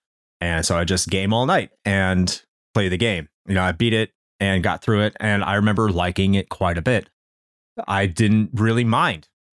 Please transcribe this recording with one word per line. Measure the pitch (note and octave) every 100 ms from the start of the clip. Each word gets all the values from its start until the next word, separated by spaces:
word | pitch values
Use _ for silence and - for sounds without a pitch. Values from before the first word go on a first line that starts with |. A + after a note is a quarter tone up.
| _ _ _ _
And | F2 E2 D#2+
so | F2
I | F2
just | F#2 -
game | F#2+ G2
all | A2+ C3
night | F#3 G2+ _
and | G2+ G2 F#2 F#2 F2+ - - _ _
play | A2+ F#2+
the | F2+
game. | A#2 F#2 D2+ _ -
You | F#2+
know, |
I | F#2
beat | E2 A#2
it | A2 A2 _ _ -
and | G2 F#2+
got | F#2 E2
through | - G#2+
it. | G#2 -
And | G#2+ G2+
I | F#2+ G2+
remember | G#2+ G#2 G#2+
liking | F2 F2+ F2+ G2 G2
it | -
quite | - F#2 E2+
a |
bit. | E2 A#2 - _ _ _ _ _ _ - -
I | G2 G2
didn't | E2 G#2+ G#2+ G#2
really | G#2+ A2+ A2+
mind | A#2+ A#2+ E3+ E2+ - _ _